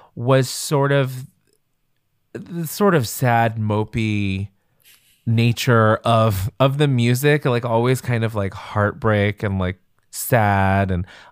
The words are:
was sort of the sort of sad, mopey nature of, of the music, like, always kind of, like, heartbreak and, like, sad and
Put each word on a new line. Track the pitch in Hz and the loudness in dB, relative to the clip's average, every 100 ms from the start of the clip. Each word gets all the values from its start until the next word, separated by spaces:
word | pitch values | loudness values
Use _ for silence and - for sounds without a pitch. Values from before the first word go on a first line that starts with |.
| _ | _
was | - 120 135 127 | -6 0 2 0
sort | - - 147 139 | -6 -4 0 2
of | 143 131 127 135 _ _ _ _ _ _ _ _ _ _ | 0 -2 -6 -16 _ _ _ _ _ _ _ _ _ _
the | - - 170 160 | -16 -12 -10 -8
sort | - 202 175 | 0 2 2
of | 113 | 0
sad, | - 127 117 117 110 | -2 2 2 2 -2
mopey | 107 104 107 120 110 104 101 95 101 _ _ _ _ _ _ _ - | -2 -2 -2 -4 -2 -2 -2 -4 -8 _ _ _ _ _ _ _ -2
nature | 117 117 110 - 117 110 110 | 2 2 0 2 4 4 2
of, | 120 113 113 98 95 - | 2 2 2 0 -4 0
of | 135 139 | 0 2
the | 147 | 0
music, | 127 117 123 147 147 143 | 2 2 2 2 0 0
like, | 120 113 | -2 0
always | 113 123 131 | 0 2 0
kind | - 120 | -2 -2
of, | 113 110 | -2 -2
like, | 98 | -6
heartbreak | - - 107 104 - 110 104 101 101 | -6 -6 0 0 0 0 2 0 -2
and, | 107 98 | -4 -2
like, | 90 92 _ _ _ | -4 -6 _ _ _
sad | - - 123 104 98 95 98 98 | -12 -2 2 2 2 2 2 0
and | 90 92 - - | -2 -6 -12 -20